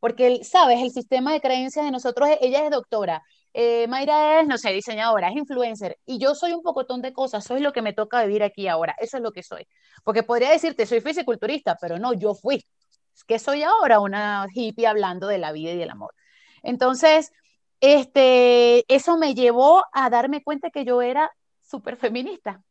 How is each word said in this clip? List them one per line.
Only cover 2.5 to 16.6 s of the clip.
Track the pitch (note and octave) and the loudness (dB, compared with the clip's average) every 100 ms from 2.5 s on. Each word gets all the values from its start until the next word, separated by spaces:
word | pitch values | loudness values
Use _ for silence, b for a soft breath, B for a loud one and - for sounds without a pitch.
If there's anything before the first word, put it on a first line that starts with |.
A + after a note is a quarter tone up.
| C4+ | 0
es | D4+ | 0
doctora, | C#4+ G3+ A3 F#3+ D#3+ _ _ _ | -2 -4 -6 -4 -6 _ _ _
eh, | - A#3 A#3 A#3 | -2 0 0 -2
Mayra | B3+ C#4 D4+ D4+ D#4 | -4 0 2 4 4
es, | D#4 | 4
no | B3+ | 0
sé, | A#3 | -2
diseñadora, | F#3+ A3 G#3+ A3+ G#3+ F3+ | -4 -6 -4 0 0 0
es | A#3+ | -4
influencer, | C#4+ C4 A#3+ A3 G3 - - | -8 -4 -4 -6 -12 -12 -12
y | B3 | -4
yo | C4+ | -2
soy | D4 F4 | -2 -4
un | E4+ | -4
pocotón | E4+ D4 B3+ B3 | -6 -6 -6 -8
de | C4 | -10
cosas, | C4 C4 G#3+ | -8 -6 -6
soy | G3 B3+ | -8 -4
lo | C#4+ | -4
que | C#4 | -4
me | A3 | -6
toca | G3+ G#3+ A#3+ | -6 -4 -2
vivir | G#3+ G#3 | -2 -2
aquí | G#3 G3+ G3 | -4 -4 -6
ahora, | E3 E3 - | -4 -4 -6
eso | A#3 C4 | -10 -8
es | |
lo | A3+ | -10
que | G#3 | -12
soy. | - D#2+ - b b b | -18 -20 -20 b b b
Porque | - G#3+ | -4 -2
podría | A3+ A#3+ B3+ | 0 0 2
decirte, | D#4+ E4 D4 G#3+ | 2 0 -4 -2
"Soy | A#3 | -2
fisiculturista", | A3+ D#4 C#4+ A3+ G#3+ D4 - E3+ | -2 -6 -4 -4 -4 -6 -4 -6
pero | E3+ E3+ | -6 -6
no, | A#3 | -4
yo | A#3 G#3 | -2 -2
fui. | G3+ - C#4 _ _ _ _ _ _ _ | -4 -4 -4 _ _ _ _ _ _ _
¿Qué | A3+ | -4
soy | - C#4+ | -2 -2
ahora? | D4+ A4 C#4+ A3 | 0 2 4 4
Una | G3+ G3 G#3 G3+ G3 | 2 -4 -4 -4 -6
hippie | F#3+ A3+ A3 A3+ | -6 -8 -2 -2
hablando | G#3+ G3 F3+ F#3+ | 0 -2 -4 -6
de | G3+ | -4
la | D#3+ | -6
vida | D#3 D#3+ | -8 -8
y | F3 | -8
del | E3 | -8
amor. | G#2 G2+ _ b b b b | -12 -18 _ b b b b